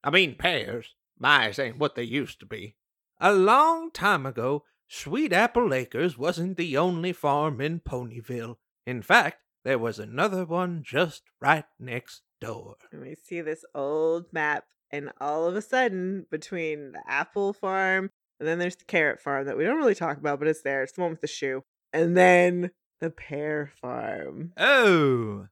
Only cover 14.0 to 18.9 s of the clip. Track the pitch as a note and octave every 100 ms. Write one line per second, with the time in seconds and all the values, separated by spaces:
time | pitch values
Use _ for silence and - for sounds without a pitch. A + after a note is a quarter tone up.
14 | D#3+ E3+ F3 E3 D3+ D3 _ _ _ C#3+
15 | C#3+ - C#3+ D#3 E3+ F#3+ - B3+ B3 F#3+
16 | F#3 G3 - D#3 - F3+ D#3+ D3+ C#3 D2+
17 | - C#3 - G3+ G3 G3+ F#3+ F#3+ F#3+ F#3+
18 | G3 _ _ _ D#3 E3+ F3 - -